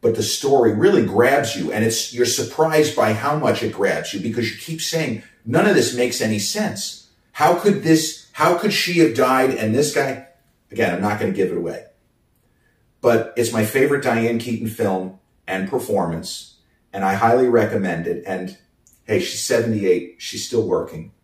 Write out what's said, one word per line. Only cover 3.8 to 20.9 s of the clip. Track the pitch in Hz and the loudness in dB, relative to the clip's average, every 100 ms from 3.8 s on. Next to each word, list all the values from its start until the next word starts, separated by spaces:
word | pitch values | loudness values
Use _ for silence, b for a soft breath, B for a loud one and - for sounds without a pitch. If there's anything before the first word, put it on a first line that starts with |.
| 98 - - | -2 -2 -4
you | - | -6
because | 113 117 110 | -4 -4 -4
you | 104 | -6
keep | - 160 | -10 -8
saying, | - 160 147 107 B B 113 | -4 -4 -4 -6 B B -2
"None | 151 208 | 2 4
of | |
this | 165 120 | 4 2
makes | - 123 - | 0 -2 0
any | 113 104 | -2 -2
sense. | - 208 208 104 - - _ _ _ | -2 -4 -4 -4 -10 -12 _ _ _
How | - 160 180 | 0 2 4
could | 208 147 | 2 2
this, | 160 160 - - - | 4 2 2 -8 -18
how | - 196 - | 0 2 2
could | 208 | 0
she | - - 175 | 0 0 4
have | 156 | 4
died | 113 131 165 160 | 4 2 4 2
and | 120 110 | 0 0
this | 113 - | 2 2
guy?" | - - - - _ _ _ _ | 0 -2 -4 -12 _ _ _ _
Again, | - - | -2 -2
I'm | 87 | 0
not | 101 104 | -2 -2
gonna | - | -2
give | 98 92 | 0 -2
it | 85 | -2
away, | 85 - - _ _ _ _ _ _ _ _ _ _ _ | -6 -8 -14 _ _ _ _ _ _ _ _ _ _ _
but | - 117 - - | 2 2 0 -2
it's | 113 | -2
my | 113 | 0
favorite | 107 135 143 139 | 0 2 2 2
Diane | 131 117 113 117 | 0 0 0 -2
Keaton | 117 113 113 | -4 -6 -6
film | 107 107 92 95 - _ _ - | -2 -2 -2 -6 -14 _ _ -8
and | 95 98 | -6 -4
performance, | 123 113 98 85 82 - - - _ _ _ _ | -4 -2 -2 -2 -6 -8 -12 -16 _ _ _ _
and | 98 | -4
I | 98 | -2
highly | 98 117 123 123 | 2 4 4 4
recommend | 117 104 101 95 82 85 | 4 2 0 -2 -4 -4
it. | 85 - | -6 -6
And | 95 92 - _ _ _ _ | -8 -8 -14 _ _ _ _
hey, | - 110 | -4 -2
she's | - - | -2 -6
seventy-eight. | - 120 113 107 95 90 87 - | -2 0 0 0 2 2 0 -14
She's | - 110 - | -12 -10 -2
still | 117 95 | -2 0
working. | - - | -2 -4